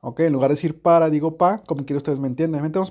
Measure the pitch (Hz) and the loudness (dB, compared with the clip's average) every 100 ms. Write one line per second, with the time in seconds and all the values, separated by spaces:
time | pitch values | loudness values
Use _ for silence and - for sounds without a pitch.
0 | 131 120 160 139 135 147 170 151 170 170 | -10 0 0 2 2 0 -2 -2 4 4
1 | 160 151 160 160 175 208 - 143 139 143 | 4 0 -2 0 0 0 -6 -6 -4 -6
2 | 139 135 135 127 160 151 151 175 190 | -4 -4 -4 -4 -4 -2 -4 -4 -2